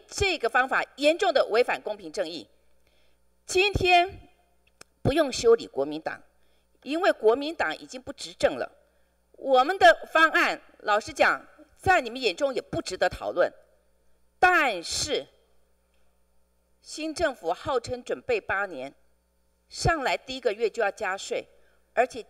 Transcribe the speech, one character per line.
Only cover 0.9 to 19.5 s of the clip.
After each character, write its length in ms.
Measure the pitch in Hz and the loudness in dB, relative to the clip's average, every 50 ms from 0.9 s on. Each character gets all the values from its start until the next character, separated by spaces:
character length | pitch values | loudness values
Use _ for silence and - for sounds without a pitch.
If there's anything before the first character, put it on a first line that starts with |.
| _ | _
严 220 | - 277 294 320 339 | 0 2 2 2 2
重 160 | - 370 302 | 2 2 2
的 120 | 254 185 - | 2 2 2
违 140 | 196 226 | 2 0
反 200 | 247 - 185 135 | 0 0 -2 -6
公 160 | - - 214 208 | -6 -8 -10 -10
平 120 | 196 160 | -12 -10
正 200 | 151 214 185 160 | -6 -6 -6 -6
义。 180 | 170 151 101 - _ _ _ _ _ _ _ _ _ _ _ _ _ _ _ _ _ _ _ | -8 -12 -14 -18 _ _ _ _ _ _ _ _ _ _ _ _ _ _ _ _ _ _ _
今 280 | - - 359 381 415 381 | -4 0 0 2 2 0
天 560 | - - 359 359 349 349 392 381 - - - _ _ _ _ _ _ _ _ _ - - _ _ _ | 0 2 4 4 4 4 2 -2 -12 -20 -20 _ _ _ _ _ _ _ _ _ -20 -20 _ _ _
不 100 | - - | -4 -2
用 180 | 262 330 311 269 | 0 2 0 0
修 240 | 233 - - 233 233 | -2 0 4 4 4
理 100 | 226 123 | 4 2
国 200 | 95 - - 139 | -2 -6 -6 -4
民 160 | 147 151 156 | -4 -6 -8
党， 200 | 160 - 104 - - _ _ _ _ _ _ _ _ _ _ _ - | -8 -8 -10 -10 -14 _ _ _ _ _ _ _ _ _ _ _ -10
因 160 | - 285 330 | -8 -4 0
为 100 | 370 349 294 | 2 0 2
国 220 | - - 214 226 269 | 2 4 2 2 2
民 180 | 285 302 330 | 0 -6 -6
党 220 | - 214 160 151 - | -4 -4 -4 -6 -8
已 80 | 147 | -12
经 160 | 143 - 254 | -16 -18 -16
不 100 | 247 - | -14 -16
执 220 | 285 - - 165 175 | -16 -14 -14 -16 -6
政 240 | - - 247 156 123 | -2 -2 0 0 -2
了。 120 | 104 - _ _ _ _ _ _ _ _ _ _ _ _ _ | -8 -10 _ _ _ _ _ _ _ _ _ _ _ _ _
我 300 | - - 269 269 254 254 | -10 -2 2 4 4 4
们 120 | 294 381 392 | 2 4 6
的 280 | 381 349 311 - - - | 6 6 6 6 2 -2
方 180 | - 320 320 311 | 2 4 4 4
案， 320 | - 349 320 233 170 - - _ _ _ | 4 2 2 0 -2 -4 -8 _ _ _
老 180 | - - 208 208 | -2 0 0 0
实 120 | 226 - | -2 -2
讲， 320 | 302 - 285 202 156 135 - - _ - - _ _ | 0 2 4 4 2 0 -4 -12 _ -20 -20 _ _
在 240 | _ - 381 370 339 | _ 0 2 2 2
你 120 | 262 233 | 2 -2
们 100 | 226 262 | -4 -4
眼 140 | 262 - - | -2 -2 -2
中 180 | - 294 277 262 | 0 -2 -2 -2
也 80 | 233 | -4
不 180 | - _ - 339 | -6 _ -6 -8
值 160 | - - 185 | -6 -6 -4
得 140 | 185 196 180 | -2 -2 -2
讨 220 | - - 110 101 | -2 -4 -6 -4
论。 200 | 113 165 170 110 - - - _ _ _ _ _ _ _ _ _ _ _ _ _ _ _ | 0 0 0 0 -2 -6 -20 _ _ _ _ _ _ _ _ _ _ _ _ _ _ _
但 460 | - 359 359 339 302 262 208 175 160 | 2 4 4 4 2 0 -2 -4 -6
是， 420 | - - - - - - 156 139 - _ _ _ _ _ _ _ _ _ _ _ _ _ _ _ _ _ _ _ _ _ _ _ _ _ _ _ _ _ _ | -8 -6 -6 -4 -4 -4 -4 -6 -8 _ _ _ _ _ _ _ _ _ _ _ _ _ _ _ _ _ _ _ _ _ _ _ _ _ _ _ _ _ _
新 320 | _ - - - 302 320 | _ -16 -12 -8 -8 -8
政 220 | 302 - 349 302 247 | -4 -2 -2 -2 -2
府 180 | - - 165 | -4 -4 -4
号 280 | 180 - - - 269 247 | -4 -4 -2 -2 -2 -2
称 240 | - - 170 247 - | -2 -4 -8 -8 -8
准 180 | - 185 127 | -8 -8 -6
备 180 | - - 247 196 | -4 -4 -4 -2
八 280 | - - 208 190 202 196 | -2 -4 -4 -4 -4 -4
年， 260 | 170 131 127 139 - _ _ _ _ _ _ _ _ _ _ _ | -8 -10 -12 -12 -14 _ _ _ _ _ _ _ _ _ _ _